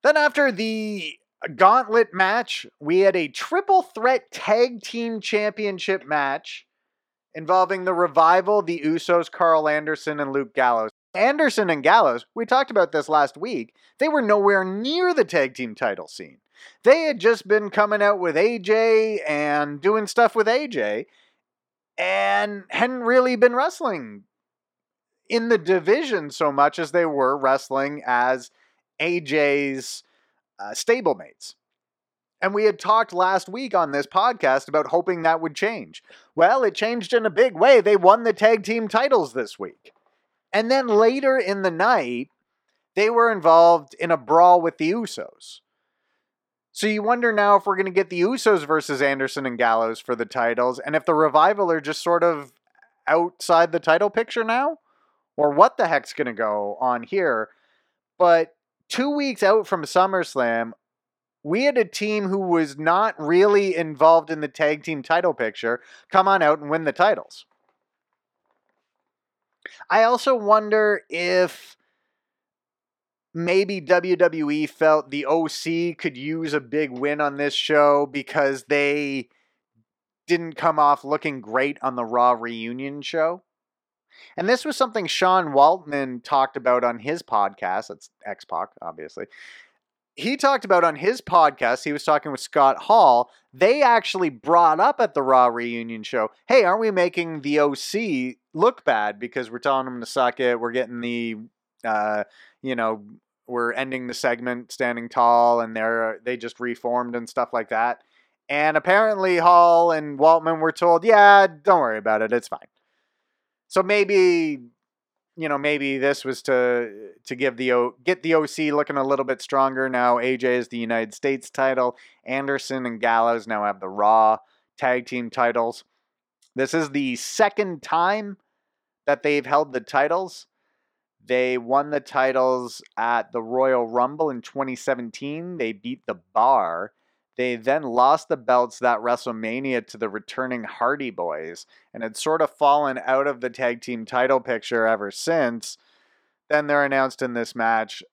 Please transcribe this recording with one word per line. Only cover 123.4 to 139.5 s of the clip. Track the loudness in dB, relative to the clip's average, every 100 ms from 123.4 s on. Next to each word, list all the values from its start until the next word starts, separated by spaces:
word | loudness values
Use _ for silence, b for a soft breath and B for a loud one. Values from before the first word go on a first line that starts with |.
| -4
now | -4 -4
have | -6
the | -10
Raw | -2 2 4 4 2 _ _ _ _
tag | -4 -4 -4
team | -10 -8
titles. | -2 -2 0 -4 -6 _ _ _ _ _ _ _ -6
This | -4
is | -2 -4
the | -4 -4 -6
second | -10 0 0 0 -6 -8
time | -6 -2 -2 -4 -8 -18 _ _ _ _ _ _ -4
that | -2
they've | 0 -2 0
held | -2 -2
the | -6
titles. | -4 -2 0 -2 -6 -14 -20 _ _ _ _ _ _ _ _
They | 0 0 -2
won | 0 -2 0
the | -6
titles | -4 -2 0 2 0 -2 -6 -16 _ -6
at | -2 -2 -4
the | -10
Royal | -6 -2 0 0 -2
Rumble | -2 -2 -2 -4
in | -6
twenty | -12 -8 -8 -6
seventeen. | -4 -6 -6 -12 -12 -12 -12 -8
They | -8
beat | -6 -12 -12 -12
The | -12 _
Bar. | 0 2 2 0 -6 -10 _ _ _ _ -6
They | -4 -4
then | -2 -2
lost | -2 2 2 2 -2
the | -8
belts | 0 0 0 -2
that | -2 -2
WrestleMania | -2 -4 -6 -8 -8